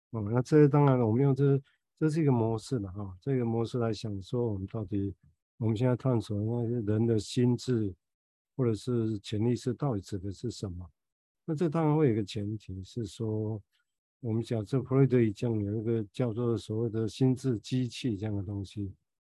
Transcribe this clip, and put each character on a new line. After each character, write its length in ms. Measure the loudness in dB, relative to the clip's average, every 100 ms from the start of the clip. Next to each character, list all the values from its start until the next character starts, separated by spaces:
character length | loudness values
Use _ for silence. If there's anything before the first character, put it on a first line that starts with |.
| _
哦， 180 | -8 -2
那 140 | 0
这 240 | 4 6 8
当 180 | 8
然 160 | 6 6
我 120 | 4
们 100 | 4
用 100 | 4
这， 280 | 4 4 2 -2 _ _ -2
这 100 | 0
是 100 | 2
一 40 |
个 80 | 2
模 260 | 4 2 -2
式 220 | -4 -4
了 100 | -4
哈， 260 | -8 -10 -10
这 160 | -4 -2
个 80 |
模 200 | 0 0
式 140 | -2 0
来 140 | -2
想 280 | -2 -6 -8
说 320 | -6 -2 -2
我 60 | -2
们 80 | -6
到 180 | -6
底， 300 | -4 -2 -4 -6 _ _ _ -4
我 100 | -2
们 100 | 2
现 100 | 2
在 80 |
探 260 | 2 2 0
索 160 | 0 -4
那 320 | -2 -2 -2
些 120 | -4
人 260 | 0 2 2
的 120 | 0
心 380 | 0 0 2 2
智 380 | 0 -2 -2 -6 _ _ _ _ _ -2
或 80 |
者 100 | 0
是 440 | 0 -2 -2 -2 -4
潜 200 | -6 -2 0
意 80 |
识 180 | 0 -2
到 220 | -2 -2
底 60 | -4
指 180 | -4 -8
的 120 | -8
是 180 | -8 -8
什 200 | -6 -8
么。 140 | -8 -12 _ _ _ _ _
那 100 | -6
这 140 | -2 0
当 160 | 2
然 120 | 2 4
会 100 | 4
有 60 |
一 40 | 2
个 80 |
前 320 | -2 -6 -6 -8
提 260 | -10 -12
是 240 | -10 -8 -8
说， 540 | -6 -4 -4 -4 -6 -10 _ _ _ _ _
我 120 | -4
们 100 | -2
讲 220 | -2 -4
这 160 | -2 -2
弗 120 | 2
洛 100 | 4
伊 20 | 6
德 140 | 6
已 120 | 4
经 320 | 0 -2 -2
有 120 | -2 -2
一 60 |
个 220 | -2 -2 -4
叫 200 | -4 -4
做 240 | -2 -2 -2
所 240 | -2 -4
谓 100 | -2
的 180 | -2 -4
心 260 | 0 2
智 220 | 2 0 -4
机 300 | -2 -4 -4
器 280 | -4 -4 -4
这 100 | -4
样 80 |
的 80 | -4
东 220 | -6 -6
西。 280 | -8 -8 -10 -10 _ _ _